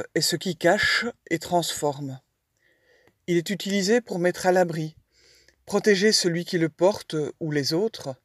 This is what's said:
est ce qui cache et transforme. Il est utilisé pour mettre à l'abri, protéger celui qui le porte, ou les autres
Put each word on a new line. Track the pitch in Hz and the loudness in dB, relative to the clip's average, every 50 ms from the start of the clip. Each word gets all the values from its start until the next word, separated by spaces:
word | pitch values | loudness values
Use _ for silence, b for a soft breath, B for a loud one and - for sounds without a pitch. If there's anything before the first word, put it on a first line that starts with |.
| - - - | -2 -2 -4
est | 165 | -2
ce | 156 - 175 | -2 -2 -2
qui | 160 - 190 165 | -4 -4 -6 -4
cache | - - 170 185 214 - 175 - - - 240 - _ - - | 0 2 2 4 4 2 2 2 0 0 -2 -6 _ -8 -6
et | - 160 | -6 -6
transforme. | - - 175 175 160 - - - - 147 139 139 147 135 131 131 _ _ _ _ _ _ _ _ _ _ _ _ _ _ _ _ _ _ _ _ _ | -4 -2 0 0 0 -2 -4 -4 -2 -4 -4 -4 -6 -10 -10 -12 _ _ _ _ _ _ _ _ _ _ _ _ _ _ _ _ _ _ _ _ _
Il | - 175 170 | -2 0 0
est | 160 175 | 0 -2
utilisé | 208 170 - 196 196 202 190 190 226 247 | -4 -6 -4 -2 -2 0 2 2 2 2
pour | 233 - 190 180 | 2 0 -2 0
mettre | 170 180 175 - - | 0 0 0 0 2
à | 185 180 | 4 4
l'abri, | 185 180 170 160 160 156 156 - _ _ b b b b b b b b b b b b | 4 4 2 0 -4 -6 -8 -10 _ _ b b b b b b b b b b b b
protéger | - - 202 - 214 202 185 196 220 208 | -4 -2 0 4 4 4 6 4 4 4
celui | - - 180 165 170 175 | 2 2 0 -2 -2 -4
qui | - - 175 | -4 -2 0
le | 160 156 | 0 -2
porte, | - - 170 185 208 - - - - 156 147 127 - - | 0 2 2 2 2 0 -4 -8 -6 -4 -4 -4 -6 -6
ou | 170 156 | -6 -4
les | 147 147 139 123 156 | -2 -2 -2 -2 -2
autres | 165 208 226 - - - 143 131 - _ | -2 -2 -2 -4 -6 -12 -12 -12 -12 _